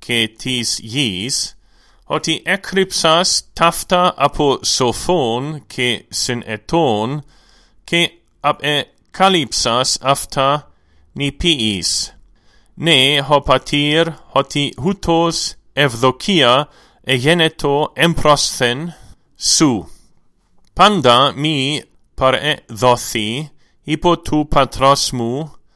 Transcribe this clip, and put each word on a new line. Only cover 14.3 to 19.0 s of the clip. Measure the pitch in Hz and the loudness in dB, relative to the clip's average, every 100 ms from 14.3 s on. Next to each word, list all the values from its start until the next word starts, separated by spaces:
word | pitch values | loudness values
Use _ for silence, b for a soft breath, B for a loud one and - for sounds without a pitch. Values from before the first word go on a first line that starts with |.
hoti | 135 135 147 143 - | -2 -2 -2 -4 -2
hutos | 147 196 - 165 165 156 - - _ | -4 -2 0 0 0 -2 -8 -10 _
Evdokia | 131 143 113 131 127 - 185 123 127 147 b b b - | 0 0 2 2 2 0 4 4 4 0 b b b -4
egeneto | 131 135 175 160 - 143 143 151 - | 0 2 2 2 0 -2 0 -2 0
emprosthen | 165 160 151 151 - - 123 123 170 b | 0 2 4 2 0 -2 -2 -2 -8 b